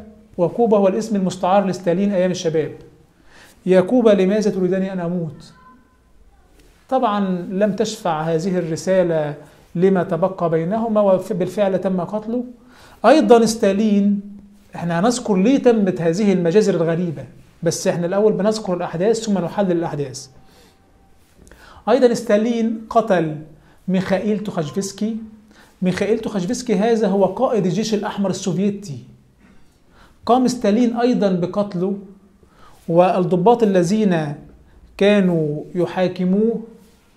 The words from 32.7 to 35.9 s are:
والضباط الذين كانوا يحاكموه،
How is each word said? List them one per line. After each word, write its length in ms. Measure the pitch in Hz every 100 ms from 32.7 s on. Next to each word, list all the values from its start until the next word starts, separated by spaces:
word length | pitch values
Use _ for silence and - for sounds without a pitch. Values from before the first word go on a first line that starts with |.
| - -
والضباط 760 | 170 180 185 175 175 180 240
الذين 720 | 220 190 170 220 208 170 151 147 - - _ - - -
كانوا 680 | 196 208 185 170 151 151 - 185
يحاكموه، 840 | 170